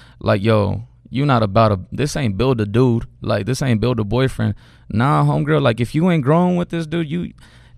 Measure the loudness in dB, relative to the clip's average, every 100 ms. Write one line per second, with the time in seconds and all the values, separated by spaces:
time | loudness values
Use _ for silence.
0 | -20 -8 -2 0 2 2 0 -4 -10 _
1 | -10 -4 0 2 2 2 2 2 -4 -6
2 | -4 -2 -4 0 0 0 0 2 4 2
3 | -4 -10 -4 -4 -2 -4 0 0 0 -2
4 | -2 0 0 0 -4 -4 -10 -20 -6 -2
5 | 2 2 2 0 0 2 2 0 -2 0
6 | 2 2 2 2 2 0 -4 -6 -6 -6
7 | -6 -6 -8 -12 -20 -20 -20